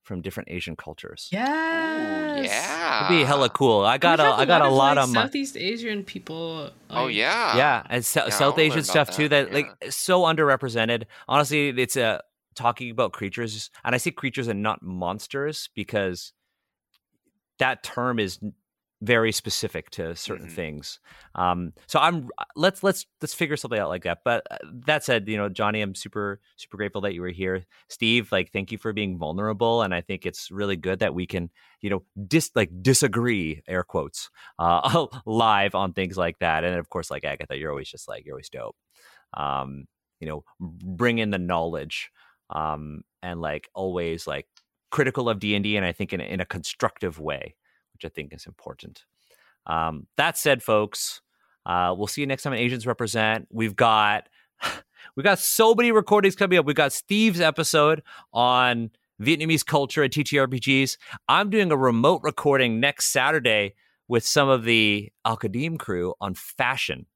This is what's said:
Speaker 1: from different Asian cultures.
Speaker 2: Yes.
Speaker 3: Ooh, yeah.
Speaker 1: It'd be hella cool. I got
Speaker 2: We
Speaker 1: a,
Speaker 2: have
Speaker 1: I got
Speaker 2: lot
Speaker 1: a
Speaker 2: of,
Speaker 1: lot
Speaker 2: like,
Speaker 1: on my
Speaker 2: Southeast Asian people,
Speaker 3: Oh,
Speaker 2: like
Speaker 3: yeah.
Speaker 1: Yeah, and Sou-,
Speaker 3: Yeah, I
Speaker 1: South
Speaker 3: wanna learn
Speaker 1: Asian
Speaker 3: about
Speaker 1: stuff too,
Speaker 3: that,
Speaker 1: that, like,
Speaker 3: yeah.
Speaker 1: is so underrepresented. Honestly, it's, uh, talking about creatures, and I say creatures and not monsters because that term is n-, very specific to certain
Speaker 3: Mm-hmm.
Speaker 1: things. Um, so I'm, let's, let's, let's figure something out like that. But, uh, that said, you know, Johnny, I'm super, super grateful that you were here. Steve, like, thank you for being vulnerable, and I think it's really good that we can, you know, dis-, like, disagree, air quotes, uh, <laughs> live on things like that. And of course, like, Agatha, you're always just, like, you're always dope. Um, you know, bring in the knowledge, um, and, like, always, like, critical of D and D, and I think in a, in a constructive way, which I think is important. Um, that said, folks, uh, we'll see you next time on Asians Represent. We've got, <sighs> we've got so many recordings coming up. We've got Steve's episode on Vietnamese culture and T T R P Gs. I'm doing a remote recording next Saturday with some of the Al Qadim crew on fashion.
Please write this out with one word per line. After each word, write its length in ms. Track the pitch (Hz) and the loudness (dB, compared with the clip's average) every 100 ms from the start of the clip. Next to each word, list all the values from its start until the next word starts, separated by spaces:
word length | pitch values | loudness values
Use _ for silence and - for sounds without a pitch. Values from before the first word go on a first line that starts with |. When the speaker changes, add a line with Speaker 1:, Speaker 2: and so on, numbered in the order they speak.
Speaker 1:
from 200 | - 95 | -10 -10
different 280 | 90 104 - | -8 -10 -10
Asian 260 | 87 - 78 | -10 -8 -12
cultures. 540 | - 78 - - - | -14 -16 -18 -16 -8
Speaker 2:
Yes. 1080 | 190 262 311 320 330 320 311 311 311 302 294 | -4 -2 -2 -2 -2 -4 -4 -4 -4 -4 -4
Speaker 3:
Ooh, 40 | |
yeah. 640 | 277 202 196 311 330 233 190 | -2 -2 -2 -4 0 0 4
Speaker 1:
It'd 140 | 175 | 4
be 40 | |
hella 260 | 135 143 123 | 4 4 2
cool. 320 | - 135 107 101 | 4 6 6 4
I 140 | 131 | 4
got 180 | 170 160 | 4 6
Speaker 2:
We 80 | 147 | 6
Speaker 1:
a, 60 | |
Speaker 2:
have 80 | 110 | 4
Speaker 1:
I 60 | 139 | 6
got 160 | 170 | 6
Speaker 2:
lot 40 | 139 | 8
Speaker 1:
a 40 | |
Speaker 2:
of, 40 | |
Speaker 1:
lot 240 | 135 135 143 | 8 6 6
Speaker 2:
like, 60 | 127 | 4
Speaker 1:
on 60 | |
my 80 | 117 262 | 2 2
Speaker 2:
Southeast 300 | 285 269 - | -2 -6 -4
Asian 480 | 185 226 233 208 | -4 -4 -4 -6
people, 680 | 196 185 180 160 165 160 143 - _ | -6 -12 -10 -8 -6 -8 -10 -14 _
Speaker 3:
Oh, 140 | 113 131 | -2 0
Speaker 2:
like 80 | |
Speaker 3:
yeah. 420 | 107 127 220 208 117 | 0 2 2 2 4
Speaker 1:
Yeah, 260 | 147 120 - | 4 2 0
and 120 | 123 | -4
Sou-, 180 | 117 156 | 0 0
Speaker 3:
Yeah, 40 | 117 | 0
I 40 | |
Speaker 1:
South 120 | 104 | 2
Speaker 3:
wanna 100 | 139 156 | 2 4
learn 80 | 156 | 2
Speaker 1:
Asian 140 | 117 | 2
Speaker 3:
about 60 | 147 | 2
Speaker 1:
stuff 240 | 156 139 | 2 2
too, 160 | - 151 | 0 2
Speaker 3:
that, 160 | 143 135 | 2 2
Speaker 1:
that, 40 | |
like, 120 | 143 147 - | -2 -4 -10
Speaker 3:
yeah. 40 | 95 | -10
Speaker 1:
is 60 | - | -6
so 260 | - 180 | 2 4
underrepresented. 800 | 170 160 147 131 135 117 113 117 117 - - | 4 4 4 2 0 0 0 0 -4 -16 0
Honestly, 400 | 135 143 151 143 | 2 2 2 0
it's, 260 | 123 123 135 | 0 -2 0
uh, 220 | 113 101 - _ _ - | 0 -2 -6 _ _ -2
talking 340 | 117 117 123 | -2 -2 -6
about 240 | 113 113 | -2 -2
creatures, 560 | - 98 107 117 107 - - 120 | -2 -6 -4 -6 -6 -12 -8 -2
and 80 | |
I 60 | 123 | -2
say 100 | 175 | -2
creatures 360 | - 135 127 117 | -4 -6 -4 -4
and 160 | 101 | -2
not 180 | 107 - | -2 -4
monsters 880 | 92 92 90 104 - 139 143 156 - - | -8 -4 -4 -4 -8 -6 -6 -8 -12 -10
because 580 | 98 107 95 90 - _ _ _ _ _ _ _ _ _ _ _ _ _ | -4 -2 -2 -6 -12 _ _ _ _ _ _ _ _ _ _ _ _ _
that 240 | 131 123 | -2 -2
term 360 | - - 123 117 | -8 -4 -2 0
is 200 | 98 - | -2 -4
n-, 120 | 104 - _ _ _ _ | -12 -14 _ _ _ _
very 300 | 107 117 113 | 2 4 4
specific 580 | - - - 113 82 - | 0 -4 -6 -6 -8 -12
to 240 | - 82 85 | -10 -8 -8
certain 300 | - - 78 | -10 -12 -10
Speaker 3:
Mm-hmm. 80 | 82 | -10
Speaker 1:
things. 440 | 80 73 - - _ - - | -8 -10 -14 -18 _ -20 -14
Um, 400 | - 90 90 87 - - | -2 0 0 -4 -10 -4
so 100 | 156 | 2
I'm, 300 | 156 170 123 - - - | 2 0 -6 -12 -12 0
let's, 280 | 180 190 | 0 2
let's, 220 | 196 185 - _ | 0 0 -8 _
let's 120 | 151 | -10
figure 240 | - 160 147 | -4 -4 -4
something 220 | 120 113 | -2 -2
out 100 | 85 | -2
like 140 | 90 | -4
that. 160 | 85 85 | -4 -2
But, 220 | - 117 - | 0 -2 -4
uh, 60 | - 76 120 131 | -14 -14 -8 -2
that 180 | 151 | 0
said, 240 | - 120 101 | 2 0 0
you 100 | 107 | -2
know, 120 | 101 | -2
Johnny, 320 | 92 104 107 | 0 0 0
I'm 140 | 104 95 | -4 -6
super, 440 | 101 104 101 101 _ _ | -10 -6 -6 -8 _ _
super 200 | - 98 | -20 -6
grateful 240 | 104 101 | -4 -2
that 120 | 101 | -4
you 80 | 87 | -4
were 80 | 90 | -8
here. 360 | 85 92 92 92 _ _ | -4 -4 -4 -8 _ _
Steve, 440 | - 113 120 104 | -2 2 2 2
like, 200 | 95 87 | -2 -2
thank 200 | 101 95 | -6 -6
you 60 | 110 | -8
for 160 | 113 | -6
being 240 | 104 104 90 | -4 -4 -4
vulnerable, 640 | 78 87 107 104 117 117 | -6 -4 -4 0 2 2
and 120 | 104 | 0
I 80 | 87 | -2
think 240 | - 95 90 | -4 -8 -8
it's 260 | - - | -10 -14
really 240 | 95 101 92 | -6 -4 -2
good 240 | 92 95 | -2 -2
that 160 | 104 82 | -2 -2
we 100 | 90 | -4
can, 240 | 92 85 _ _ _ | -6 -6 _ _ _
you 100 | 101 | -4
know, 140 | 98 _ - 98 | -4 _ -14 0
dis-, 240 | 151 - | 0 0
like, 160 | 120 92 90 | 0 -2 0
disagree, 840 | 101 127 135 107 120 107 80 78 - | 2 4 2 0 -2 -2 -4 -6 -6
air 160 | 90 | -6
quotes, 460 | 87 87 71 - - _ - - | -2 -4 -6 -12 -16 _ -20 -2
uh, 480 | 85 85 131 160 147 123 | 2 4 4 2 0 -8
<laughs> 100 | - | -4
live 480 | 110 113 101 101 | 2 4 4 2
on 200 | 92 95 | 0 -2
things 240 | 87 90 92 | -2 -4 -2
like 220 | 85 82 | -2 0
that. 240 | 87 80 | 0 0
And 140 | 87 90 | 0 -2
of 120 | - | -4
course, 200 | 87 80 | -8 -8
like, 140 | 73 | -8
Agatha, 340 | 76 69 - 69 | -6 -8 -10 -8
you're 140 | 76 | -8
always 180 | 69 69 | -8 -10
just, 180 | - - | -16 -14
like, 180 | 52 76 | -14 -14
you're 100 | 65 | -16
always 140 | 67 | -14
dope. 260 | 65 57 - _ _ _ _ _ | -12 -14 -14 _ _ _ _ _
Um, 520 | - 71 69 67 69 69 _ _ _ | -8 -6 -4 -6 -12 -18 _ _ _
you 80 | 80 | -12
know, 160 | 76 _ _ | -12 _ _
bring 580 | 90 85 90 85 120 117 | -14 -12 -12 -2 0 2
in 140 | 110 | 0
the 80 | 101 | -2
knowledge, 720 | 87 87 82 82 76 - - _ _ _ _ | -2 -2 -2 -6 -8 -12 -12 _ _ _ _
um, 500 | 78 78 76 76 76 - _ | -6 -4 -6 -10 -14 -18 _
and, 180 | 90 85 | -10 -6
like, 260 | 78 76 - | -6 -6 -10
always, 540 | 92 95 90 82 82 - | -6 -4 -2 -4 -6 -6
like, 180 | 71 - _ _ _ _ | -10 -10 _ _ _ _
critical 360 | - 131 135 120 | -2 -2 0 -2
of 120 | 104 | -2
D 160 | 104 104 | 0 0
and 80 | |
D, 120 | 101 104 | 0 0
and 80 | 90 | -2
I 60 | |
think 220 | - 101 | -4 -6
in 80 | 92 | -6
a, 40 | 53 | -6
in 140 | 92 | -6
a 40 | 90 | -6
constructive 720 | - - - 120 - 92 80 | -8 -10 -4 -4 -2 -8 -6
way, 380 | 76 69 - _ _ _ _ | -8 -8 -10 _ _ _ _
which 100 | _ | _
I 60 | 80 | -14
think 240 | - 71 | -12 -14
is 120 | 78 - | -16 -20
important. 600 | 82 - 67 - - _ _ _ _ _ _ - | -20 -18 -18 -20 -20 _ _ _ _ _ _ -6
Um, 400 | 80 80 76 - - | -2 -2 -6 -8 -2
that 200 | 156 - | 0 0
said, 240 | 151 131 | 0 0
folks, 600 | - 107 104 - - - _ _ _ _ - | 2 2 2 -4 -8 -10 _ _ _ _ -2
uh, 300 | 87 90 92 | 0 0 0
we'll 100 | 101 | -4
see 120 | - | -4
you 60 | 139 | -4
next 160 | 135 | -4
time 80 | 143 | -4
on 60 | 120 | -2
Asians 260 | 120 123 117 | -2 -2 -4
Represent. 640 | 117 113 113 110 110 - | -4 -2 0 0 0 -6
We've 240 | 110 113 98 | -4 -4 4
got, 520 | 117 110 104 104 - _ _ _ | 6 6 4 2 -4 _ _ _
<sighs> 540 | - - _ _ - - | -8 -8 _ _ -12 0
we've 80 | |
got 160 | 175 190 | 2 2
so 340 | - - 220 | 2 4 6
many 180 | 226 240 | 6 6
recordings 420 | 214 - 208 196 190 | 4 6 4 4 2
coming 240 | 196 180 | 2 4
up. 60 | 143 | 4
We've 100 | 147 | 2
got 160 | 143 | 2
Steve's 480 | - - 208 220 175 | 0 0 4 4 4
episode 640 | 160 156 156 156 147 156 - - - | 2 2 2 4 4 2 -4 -20 -6
on 580 | 113 123 127 123 120 113 _ _ _ | 2 4 6 4 2 -4 _ _ _
Vietnamese 440 | 113 156 160 156 - | 0 0 2 0 2
culture 380 | 151 139 - | 0 0 0
and 80 | 135 | 0
T 120 | 147 135 | 0 0
T 120 | 143 | 2
R 100 | 131 | 2
P 120 | 127 | 0
Gs. 380 | 131 135 131 - - - - | 2 2 2 -2 -12 -10 2
I'm 200 | 156 208 | 2 4
doing 220 | 214 185 | 2 4
a 60 | 147 | 4
remote 420 | 131 117 139 175 | 4 4 4 4
recording 560 | 151 - 147 139 123 113 | -2 0 2 4 2 2
next 320 | 139 - - | 0 0 0
Saturday 640 | 135 131 156 123 107 101 _ _ _ - | 2 2 2 2 2 0 _ _ _ -2
with 160 | 120 - | -2 2
some 240 | 147 139 | 2 4
of 160 | 131 113 | 4 4
the 440 | 113 107 104 104 _ | 4 4 2 -4 _
Al 140 | 113 113 | -4 -2
Qadim 420 | 113 120 160 165 | -4 -2 -4 -6
crew 360 | - 90 87 - | -4 -4 -4 -4
on 140 | 101 | -8
fashion. 720 | 92 - - 127 131 - - - | -8 -12 -2 -2 -2 -4 -8 -12